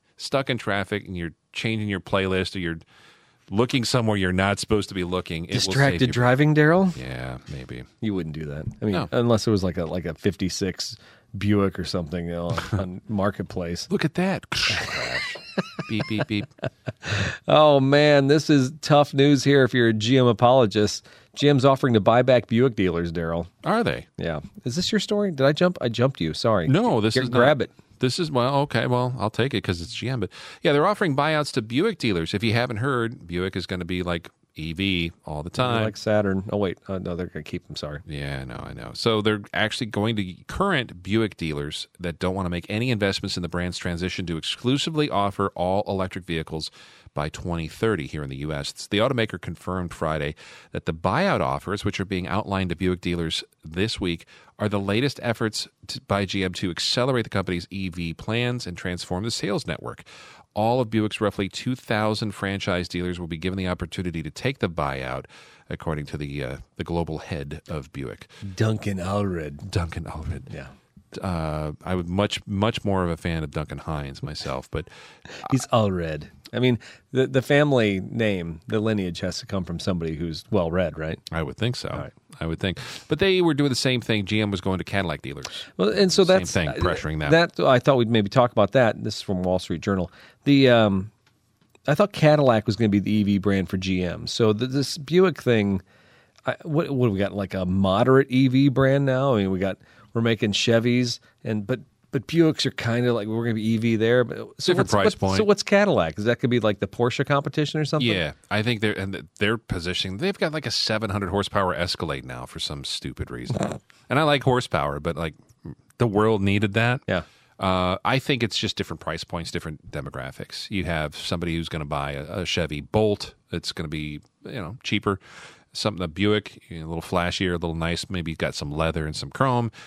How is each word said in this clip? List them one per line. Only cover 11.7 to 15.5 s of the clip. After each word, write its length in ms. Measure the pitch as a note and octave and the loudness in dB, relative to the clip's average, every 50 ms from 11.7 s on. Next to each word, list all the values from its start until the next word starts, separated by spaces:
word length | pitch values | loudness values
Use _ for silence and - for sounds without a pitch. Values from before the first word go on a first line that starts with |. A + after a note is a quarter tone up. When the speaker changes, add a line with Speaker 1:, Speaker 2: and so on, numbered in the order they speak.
| - - | 0 -4
Speaker 2:
or 60 | F2 | -8
something, 420 | - - F#2 E2+ D2 F2+ F2 E2+ | -4 -4 -6 -6 -4 -6 -6 -6
you 60 | E2+ F2 | -6 -6
know, 160 | E2+ F2 F2 | -4 -4 -4
on, 80 | E2+ E2+ - - - | -4 -4 -4 -4 -2
Speaker 1:
<laughs> 0 | F#2+ | -2
Speaker 2:
on 200 | F#2+ F2+ F2+ - _ - | -2 -4 -8 -12 _ -6
Marketplace. 800 | A2 G2 F#2+ G#2 - - F#2+ - - F#2+ F2 E2+ F2 - - - | -2 0 0 0 0 -2 -8 -8 -6 -6 -4 -4 -6 -6 -6 -4
Speaker 1:
Look 140 | F#3+ - - | -2 0 0
at 100 | D#3 - | 0 0
that. 340 | - F3+ G3 F3+ - - - | 0 -2 0 -2 -4 -6 -6
<laughs> 0 | |
Crash. 840 | - - - - - - - - - - - - - - C6 B5+ - - - - | -4 -2 0 0 -2 -2 -4 -6 -6 -6 -4 -4 -4 -4 -4 -6 -10 -12 -14 -8